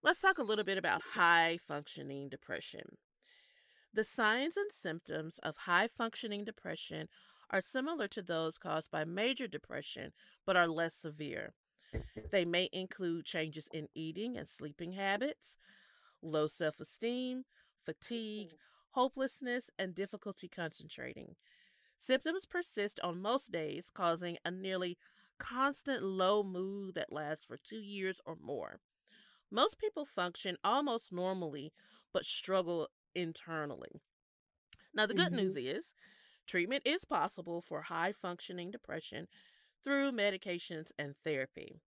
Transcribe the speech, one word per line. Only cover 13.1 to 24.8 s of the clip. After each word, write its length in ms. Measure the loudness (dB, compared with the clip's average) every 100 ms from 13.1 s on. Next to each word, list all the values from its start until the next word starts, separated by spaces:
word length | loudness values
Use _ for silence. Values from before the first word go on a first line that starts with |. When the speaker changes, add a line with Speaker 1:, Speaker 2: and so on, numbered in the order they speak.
| 0
Speaker 1:
changes 440 | -2 -2 -2 -4 -8
in 140 | -8 -6
eating 420 | -6 -6 -4 -4 -4
and 120 | -8
sleeping 460 | -8 -10 -8 -8
habits, 600 | -2 2 2 0 -4 -14 -18 -20 -20 _ _ _ _
low 280 | 0 2 2
self-esteem, 960 | 2 0 0 -12 -4 -2 0 -2 -4 -8 _ _ _
fatigue, 720 | -10 -10 -6 -4 -4 -6 -8 -14 _ _ _
hopelessness, 800 | 2 2 4 -2 0 -2 -2 -4 -6
and 160 | -6
difficulty 540 | -2 -6 -6 -10 -10 -12
concentrating. 880 | -6 -6 -6 -16 -10 -10 -10 -14 -18 _ _ _ _ _ _
Symptoms 500 | 2 2 2 -4 -2
persist 520 | -6 -4 -4 -4 -2
on 180 | -4 -2
most 300 | 0 0 0
days, 380 | -4 -2 -6 -10
causing 440 | 0 2 2 0 -4
a 60 | -6
nearly 480 | -4 -2 -2